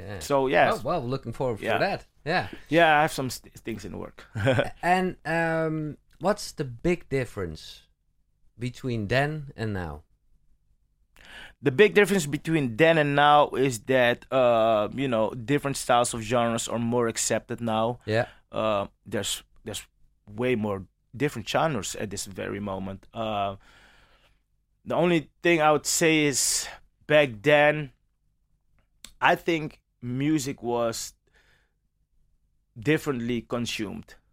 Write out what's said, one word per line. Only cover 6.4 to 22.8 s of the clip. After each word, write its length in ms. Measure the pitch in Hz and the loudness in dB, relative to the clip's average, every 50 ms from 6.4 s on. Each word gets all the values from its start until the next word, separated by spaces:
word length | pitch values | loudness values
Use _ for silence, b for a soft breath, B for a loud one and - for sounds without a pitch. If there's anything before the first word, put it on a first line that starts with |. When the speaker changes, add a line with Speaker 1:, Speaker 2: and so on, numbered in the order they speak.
| - - - | -4 -12 -8
Speaker 1:
the 100 | - 147 | -8 -8
big 460 | 131 120 - - 170 180 170 - - | -8 -8 -4 -2 -2 -2 -2 -4 -4
difference 720 | 135 135 123 - - 101 95 82 78 - - - - - _ _ _ _ _ _ _ _ _ _ _ _ _ _ _ | -4 -4 -4 -4 -6 -8 -8 -8 -8 -12 -16 -18 -20 -20 _ _ _ _ _ _ _ _ _ _ _ _ _ _ _
between 500 | - 117 123 120 - - 131 117 113 104 95 | -10 -8 -8 -8 -8 -8 -6 -4 -4 -2 0
then 420 | 117 131 143 147 156 156 143 139 - | 0 0 0 0 -4 -8 -12 -14 -10
and 160 | - 113 110 101 | -8 -6 -6 -4
now? 300 | 95 87 80 73 73 - _ _ _ _ _ _ _ _ _ _ _ _ _ _ _ _ _ _ _ _ _ _ B B B B B B B B B | -6 -6 -8 -10 -12 -16 _ _ _ _ _ _ _ _ _ _ _ _ _ _ _ _ _ _ _ _ _ _ B B B B B B B B B
Speaker 2:
The 100 | - 147 | -2 0
big 220 | 127 131 214 208 165 | 4 6 6 6 8
difference 300 | 202 208 170 202 196 151 | 6 4 4 4 0 0
between 480 | 147 147 147 - 165 160 160 139 120 110 | -2 -6 -6 -4 0 0 0 0 0 2
then 200 | 107 160 165 165 | 4 6 6 6
and 180 | 160 147 143 143 | 4 4 2 4
now 340 | 147 147 147 147 147 143 - | 4 6 6 8 6 6 4
is 280 | - 113 131 139 120 104 - | 2 0 0 0 0 -4 -2
that, 400 | - 131 131 123 120 123 - - - | 2 4 4 4 4 2 0 -4 -2
uh, 580 | 131 135 127 120 117 113 110 113 113 104 104 104 113 | 2 4 4 4 4 4 4 4 4 2 0 -2 -4
you 140 | 120 139 | -4 -4
know, 240 | 135 120 110 110 98 | 0 0 0 0 0
different 460 | - 131 113 110 143 143 - 139 135 | -2 -6 -4 -2 -2 -2 -2 -4 -6
styles 360 | - - - 127 120 123 - - | -4 0 2 2 2 2 0 -2
of 80 | 117 | -6
genres 460 | 110 107 123 120 117 117 113 117 - | -4 -2 0 0 2 0 0 -2 -4
are 100 | - - 117 | -4 -4 -4
more 280 | 120 117 120 123 120 | -2 0 0 0 0
accepted 520 | 113 110 - - - 117 110 - - 120 113 | -2 -2 -2 -2 -2 -2 -4 -4 -6 -10 -6
now. 380 | 120 117 110 110 113 117 123 117 - | -4 -2 -2 0 0 -2 -4 -6 -6
Speaker 1:
Yeah. 200 | 107 107 113 113 B B B B _ | -4 -2 -2 -2 B B B B _
Speaker 2:
Uh, 360 | - 107 110 110 107 101 101 - _ _ - | -6 -4 -2 0 0 -2 -4 -6 _ _ -14
there's, 380 | - 107 113 101 - - - - _ _ - - | -8 -6 -6 -4 -6 -8 -10 -12 _ _ -18 -14
there's 180 | 110 101 - - _ _ _ _ _ _ _ _ | -12 -12 -12 -14 _ _ _ _ _ _ _ _
way 280 | - 104 107 123 127 127 | -16 -8 -4 -2 0 0
more 280 | 110 107 107 101 98 95 _ _ _ _ _ - | 0 -2 -4 -4 -6 -8 _ _ _ _ _ -8
different 320 | 113 139 147 - 120 98 - | -4 -4 -4 -4 -6 -8 -2
genres 460 | - 131 147 165 151 107 87 - - | 0 0 0 0 -2 -4 -6 -8 -8
at 140 | - - 101 | -8 -8 -8
this 140 | 101 95 - | -8 -10 -10
very 340 | 101 98 104 98 98 101 101 | -10 -10 -10 -8 -8 -8 -8
moment. 480 | 104 101 95 95 | -6 -8 -8 -8